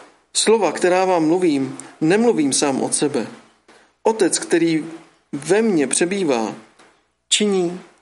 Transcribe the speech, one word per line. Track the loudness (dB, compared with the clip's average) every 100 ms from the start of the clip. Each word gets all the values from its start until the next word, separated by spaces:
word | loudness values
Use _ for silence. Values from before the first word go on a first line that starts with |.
| -20 _ _
Slova, | -2 2 2 2
která | 0 2 2
vám | 2 2 2
mluvím, | 2 2 0 -2 -8 -18 -4
nemluvím | 0 2 2 2 0
sám | 0 0 0
od | -2
sebe. | -2 -2 -2 -6 -12 -20 _ _ -20 _ _
Otec, | -2 0 0 0
který | 0 0 2 0 -4 -12 -20 _ _
ve | -10 0 2
mně | 2 0 0
přebývá, | 0 -2 0 0 -2 -2 -8 -18 _ -20 _ _ _ _
činí | 0 2 0 -2 -6 -14 _